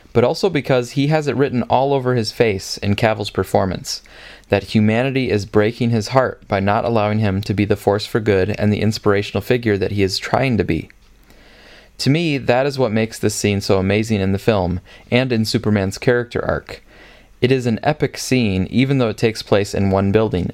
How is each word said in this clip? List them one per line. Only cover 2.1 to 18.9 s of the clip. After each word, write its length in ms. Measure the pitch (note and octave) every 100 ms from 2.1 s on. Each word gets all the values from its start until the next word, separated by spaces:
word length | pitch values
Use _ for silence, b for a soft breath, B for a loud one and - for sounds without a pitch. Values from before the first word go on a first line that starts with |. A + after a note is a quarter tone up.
| B2
his 160 | G#2
face 460 | - A#2 F#2+ - -
in 180 | G2+ G2+
Cavill's 340 | A2 G#2+ G2+
performance, 720 | - F#2+ G#2+ F#2+ - - - - B B B B
that 160 | G2+
humanity 680 | - A2 G#2+ A2+ C3+ C3 B2+
is 160 | G#2 G2+
breaking 440 | G#2+ G#2+ A#2 A#2
his 180 | A#2 G2+
heart 400 | C3 A#2+ - -
by 140 | G2+
not 240 | G2 A2 A2+
allowing 340 | A#2 G#2 G#2+
him 220 | G#2+ F#2+
to 120 | G2
be 120 | G#2 G2
the 100 | F2
force 300 | - G2+ -
for 160 | A#2
good 300 | G#2+ F#2+ G2
and 200 | - G#2
the 80 | G2
inspirational 600 | G#2 - G#2+ G2+ G#2 G2+
figure 360 | - B2 A2 G2+
that 140 | G2
he 120 | G2+
is 140 | F#2+ -
trying 380 | - A2 C3+ G#2+
to 80 |
be. 260 | F2 D#2+ - _ _ _ B B B B B B B B
To 120 | C3
me, 280 | D#3 E3+ C#3
that 280 | A#2+ B2 C#3+
is 140 | C3
what 140 | B2
makes 260 | A2 A2 -
this 160 | G#2+ -
scene 240 | G#2 G2
so 180 | - F#2+
amazing 440 | F#2+ G#2 A2+ G#2
in 100 | F#2+
the 80 | G2
film 400 | - G#2 F2 F2+ - B B
and 220 | A#2+ C3
in 100 | A#2
Superman's 540 | A2 A#2 A2 G#2 F#2+ -
character 440 | - B2 A#2+ - -
arc. 360 | - - - - B B B B B
It 120 | B2
is 120 | C3 A#2+
an 140 | A2
epic 340 | - D3+ C#3 -
scene, 500 | - B2+ A2 F#2 F#2
even 280 | A2 C3+